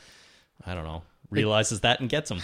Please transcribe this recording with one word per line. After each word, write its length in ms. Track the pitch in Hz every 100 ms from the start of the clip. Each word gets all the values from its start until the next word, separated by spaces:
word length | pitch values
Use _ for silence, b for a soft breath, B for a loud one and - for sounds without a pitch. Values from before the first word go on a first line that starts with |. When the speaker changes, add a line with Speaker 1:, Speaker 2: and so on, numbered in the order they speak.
| B B B B B - -
Speaker 1:
I 100 | 90
don't 80 | 80
know, 160 | 80 85 _ -
Speaker 2:
They 60 | 104
Speaker 1:
realizes 400 | 107 107 107 107
that 180 | 120 123
and 100 | 127
gets 200 | 147 -
him. 120 | 90